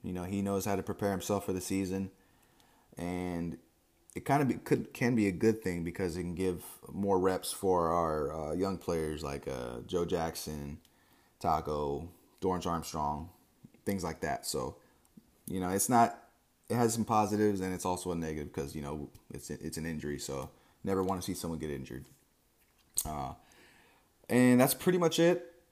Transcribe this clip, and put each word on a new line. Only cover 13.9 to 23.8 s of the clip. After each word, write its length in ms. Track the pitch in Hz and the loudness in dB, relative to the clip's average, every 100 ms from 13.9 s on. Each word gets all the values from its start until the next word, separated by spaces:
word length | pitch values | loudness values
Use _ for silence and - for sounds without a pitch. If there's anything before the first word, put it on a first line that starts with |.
| 98 | -2
like 160 | 85 78 | -4 -4
that. 260 | 80 65 - | -4 -4 -4
So, 300 | 67 64 - - _ _ - _ _ - | -4 -4 -8 -20 _ _ -20 _ _ -6
you 140 | 92 | -2
know, 100 | 90 | 0
it's 180 | 98 - | 0 4
not, 400 | 123 117 - - _ _ _ _ | 6 6 2 -18 _ _ _ _
it 60 | 117 | 2
has 180 | 117 | 2
some 100 | 113 | 2
positives 560 | 104 110 107 104 107 98 | 2 2 4 4 4 2
and 140 | 92 | -2
it's 100 | 90 | -2
also 280 | 92 90 90 | -2 -2 -2
a 20 | |
negative 380 | 85 80 78 73 | -2 -2 -4 -6
'cause, 220 | - 69 | -6 -6
you 80 | 78 | -6
know, 280 | 71 76 71 - _ | -6 -6 -8 -14 _
it's, 200 | 69 - | -14 -10
it's 260 | 113 80 80 | -8 -6 -6
an 60 | |
injury. 340 | 80 78 73 69 | -4 -4 -4 -6
So 320 | - 69 65 - _ _ | -4 -6 -6 -14 _ _
never 180 | - 95 | -2 0
wanna 200 | 95 95 | 0 -2
see 120 | 95 | -4
someone 240 | 90 85 82 | -6 -4 -4
get 120 | 78 | -4
injured. 360 | 69 65 64 - _ _ _ _ _ _ _ _ - 73 | -6 -8 -12 -14 _ _ _ _ _ _ _ _ -4 -4
Uh, 260 | 76 65 - _ - - - | -6 -6 -10 _ -20 -20 -20